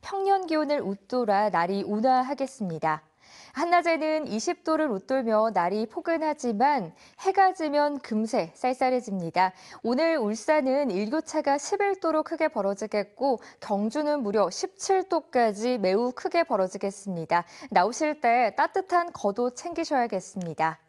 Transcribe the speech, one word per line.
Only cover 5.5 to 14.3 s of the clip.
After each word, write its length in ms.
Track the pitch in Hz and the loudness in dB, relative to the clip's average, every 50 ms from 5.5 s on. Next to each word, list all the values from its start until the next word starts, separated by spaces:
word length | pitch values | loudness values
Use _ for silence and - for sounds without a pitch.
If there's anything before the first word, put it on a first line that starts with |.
| 214 | 2
날이 340 | 202 170 175 196 214 220 | 0 0 0 0 -2 -4
포근하지만 1040 | 240 - 359 311 - 330 320 311 311 302 302 - 240 226 202 247 285 294 269 185 156 - _ - - _ _ | -4 -6 -8 -2 -2 -2 0 0 -2 -4 -2 -4 -4 0 2 2 2 2 0 -2 -6 -12 _ -20 -20 _ _
해가 340 | - 370 381 392 381 381 370 | -2 0 4 4 4 4 4
지면 440 | - 320 311 285 294 294 294 294 277 | 0 -4 -2 0 2 0 0 -2 -6
금세 540 | - - 226 214 220 220 - 233 170 170 - | -8 -4 -2 -2 -2 0 0 -2 -2 -2 -6
쌀쌀해집니다. 1000 | - - 254 254 - 269 254 254 247 233 - 196 190 170 165 - - 185 185 185 - - - - - _ | -4 -2 -2 0 0 0 0 0 0 -2 -4 -6 -6 -6 -4 0 2 2 2 0 -6 -20 -20 -20 -8 _
오늘 340 | 220 247 254 320 330 330 | -2 0 2 2 2 2
울산은 760 | 311 226 208 214 226 - - 311 302 277 262 262 277 294 262 | 0 0 -2 -4 -4 0 2 2 2 4 2 2 2 0 0
일교차가 680 | 180 185 214 214 254 311 311 - - 311 302 285 277 294 | 0 -2 -2 0 -2 -4 -4 -2 -4 -2 0 0 0 0
십일 400 | - - - 392 403 403 392 381 | 0 -4 -2 0 0 0 0 0
도로 240 | - 330 311 311 302 | -2 0 0 0 0
크게 260 | - 330 302 320 311 | -2 -2 -2 -2 -2
벌어지겠고 920 | 311 226 196 196 202 196 185 - - 208 202 202 _ _ 247 277 247 226 - - - _ | 0 0 -2 -2 -2 -2 -6 -4 -2 -4 -4 -4 _ _ 0 0 0 -2 -4 -16 -20 _
경주는 600 | - - 208 196 208 220 - 294 311 294 294 294 247 | -6 -4 -2 0 0 0 -2 -2 -2 0 0 0 -2
무려 260 | 202 | 0